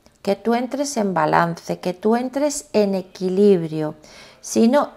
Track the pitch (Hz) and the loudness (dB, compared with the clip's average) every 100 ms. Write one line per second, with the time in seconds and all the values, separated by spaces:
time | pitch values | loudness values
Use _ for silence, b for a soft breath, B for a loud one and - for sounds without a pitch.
0 | _ _ - 196 - 233 247 269 285 240 | _ _ -4 -2 0 -2 -2 -4 -4 -2
1 | 202 170 156 160 170 165 - 175 180 180 | -2 0 2 2 0 -4 -8 -8 -6 -4
2 | 214 233 254 269 294 285 - 214 202 190 | 0 0 -2 -2 -4 -4 -4 0 0 -2
3 | 180 - 185 185 208 190 160 156 156 156 | -6 -8 -2 4 6 4 2 -4 -6 -8
4 | B B B B - 220 226 285 262 | B B B B -6 2 4 4 0